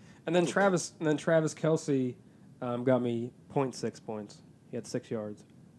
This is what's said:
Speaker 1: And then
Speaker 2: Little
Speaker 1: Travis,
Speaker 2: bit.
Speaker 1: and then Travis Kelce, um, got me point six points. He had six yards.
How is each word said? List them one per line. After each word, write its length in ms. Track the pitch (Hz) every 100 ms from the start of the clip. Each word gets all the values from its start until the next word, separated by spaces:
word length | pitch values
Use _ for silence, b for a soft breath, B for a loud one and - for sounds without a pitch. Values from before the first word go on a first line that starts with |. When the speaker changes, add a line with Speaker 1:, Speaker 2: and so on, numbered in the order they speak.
| B B -
Speaker 1:
And 80 | 175
then 80 |
Speaker 2:
Little 100 | 170
Speaker 1:
Travis, 360 | 196 196 175 -
Speaker 2:
bit. 80 | -
Speaker 1:
and 80 | 156
then 80 | 151
Travis 360 | - 160 156
Kelce, 600 | - 156 160 - 135 127 123 B B B -
um, 220 | 123 120 127
got 160 | 127
me 300 | 120 117 120 - -
point 260 | 147 131 -
six 240 | 113 -
points. 380 | - 107 101 - - - -
He 60 | 120
had 100 | -
six 240 | 127 -
yards. 320 | 113 107 107 - - -